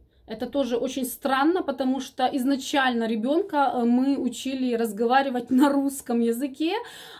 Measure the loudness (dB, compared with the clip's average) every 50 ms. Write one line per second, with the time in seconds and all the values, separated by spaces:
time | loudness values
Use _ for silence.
0 | _ _ _ _ _ -14 -10 -8 -8 -4 -2 -2 0 0 0 -2 -2 -2 -4 -4
1 | -4 -4 -6 -6 -2 0 0 2 4 2 2 2 0 -2 -4 -2 -2 -2 -2 -2
2 | -4 -8 -4 -2 -2 0 0 0 0 0 0 0 -2 0 0 2 2 2 2 0
3 | 0 0 -2 -2 0 0 2 0 0 0 0 2 2 2 2 2 2 4 4 4
4 | 4 2 0 0 -2 -4 -4 -6 -6 -6 -4 -2 -2 -2 0 0 -2 -2 -2 -2
5 | 0 4 4 4 2 2 -2 -4 -2 2 4 4 6 6 4 2 0 -2 -4 -6
6 | -6 -2 0 0 2 2 0 0 -4 -6 -4 -4 -2 -2 -2 -2 -6 -8 -14 -18
7 | -20 -20 -20